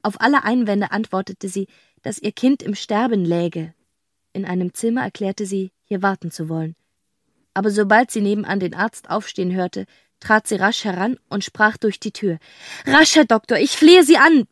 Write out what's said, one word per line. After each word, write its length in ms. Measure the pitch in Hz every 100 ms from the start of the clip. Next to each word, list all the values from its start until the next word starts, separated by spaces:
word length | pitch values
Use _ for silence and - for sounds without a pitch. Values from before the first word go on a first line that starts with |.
Auf 180 | 214 -
alle 220 | 247 285
Einwände 480 | 208 247 214 202 196
antwortete 580 | 208 220 190 190 190 196
sie, 180 | 196 196 _ _ _
dass 160 | - 208
ihr 120 | 214
Kind 300 | - 254 277
im 140 | - 202
Sterben 500 | - 208 247 214 175
läge. 480 | 170 170 170 160 _ _ _ _ _ _
In 120 | 190 196
einem 300 | 180 180 -
Zimmer 260 | 226 240
erklärte 460 | 247 - 196 196 196
sie, 240 | 196 190 _
hier 200 | _ 196
warten 260 | 196 190 170
zu 180 | - 160
wollen. 280 | 160 160 165 _ _ _ _ _ _ _ -
Aber 160 | 208
sobald 400 | 208 196 214 254
sie 100 | 226
nebenan 380 | 202 208 - 196
den 160 | 180 196
Arzt 340 | 220 - -
aufstehen 420 | 196 208 - 180
hörte, 340 | 185 180 190 190 _ _ _
trat 260 | - 220 -
sie 100 | 202
rasch 300 | 196 233 214
heran 320 | 180 214 254 _
und 160 | 202
sprach 340 | - - 214 220
durch 220 | 220 -
die 120 | 214
Tür, 260 | - 202 165 _ _ - - -
„Rasch, 300 | 277 320 311
Herr 100 | 277
Doktor, 320 | 226 - 233
ich 140 | 285
flehe 320 | - 311 359
Sie 140 | 285 330
an! 300 | 294 302 -